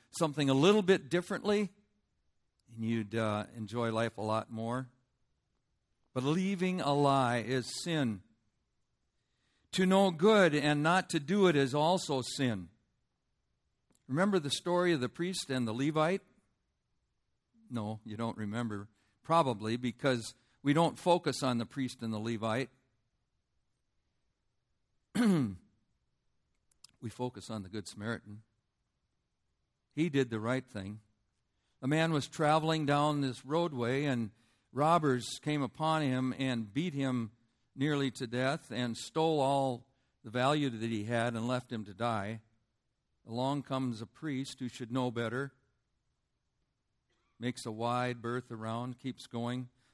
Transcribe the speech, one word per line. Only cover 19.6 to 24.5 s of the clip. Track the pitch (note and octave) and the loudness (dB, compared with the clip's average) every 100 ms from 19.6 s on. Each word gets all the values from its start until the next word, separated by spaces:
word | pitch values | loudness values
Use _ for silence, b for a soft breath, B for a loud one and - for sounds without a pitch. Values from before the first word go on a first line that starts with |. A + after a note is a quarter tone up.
| A2 A#2+ | -2 -2
because | B2 - C#3 B2 A2+ - b b | -4 -2 0 0 -2 -14 b b
we | C#3 | 0
don't | D3 E3 - | 4 2 2
focus | F3+ F3 D3+ B2+ | 2 2 2 -2
on | C3+ A#2 | -2 -2
the | A#2 | -4
priest | C#3+ B2+ - | -6 -6 -6
and | A2+ | -6
the | G#2+ | -4
Levite. | A2 A2+ A2 A2+ C3+ _ _ _ _ _ _ _ _ _ _ _ _ _ _ _ _ _ _ | -4 -4 -2 -2 -4 _ _ _ _ _ _ _ _ _ _ _ _ _ _ _ _ _ _